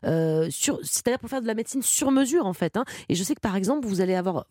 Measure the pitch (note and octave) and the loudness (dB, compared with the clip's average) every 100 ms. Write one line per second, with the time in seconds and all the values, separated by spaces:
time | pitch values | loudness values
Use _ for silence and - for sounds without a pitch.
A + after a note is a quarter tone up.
0 | - D#3+ D#3+ D#3+ D#3+ - - - D3 - | -2 2 2 2 0 0 -2 -2 -4 -2
1 | - B3+ A#3 C4 A3+ A3 A#3 C4+ - - | 0 -2 -2 -4 -2 -4 -4 -4 -2 0
2 | C4+ C4+ C4+ E4+ G3+ F3 E3+ G#3 C4 - | 4 4 4 2 2 0 0 0 -4 -6
3 | - E3+ G3 D4+ A3 F#3+ F#3+ D4 A#3 F#3+ | -4 -2 0 -2 -2 0 0 0 0 0
4 | F#3 F#3 F3+ D#3+ - | 2 2 0 -2 -4